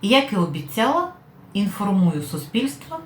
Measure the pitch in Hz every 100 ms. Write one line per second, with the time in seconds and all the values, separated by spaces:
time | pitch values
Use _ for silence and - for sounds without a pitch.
0 | 196 262 277 202 165 143 - - 233 320
1 | 359 - - - - 202 202 - 202 190
2 | 175 151 147 147 - 226 277 - - 320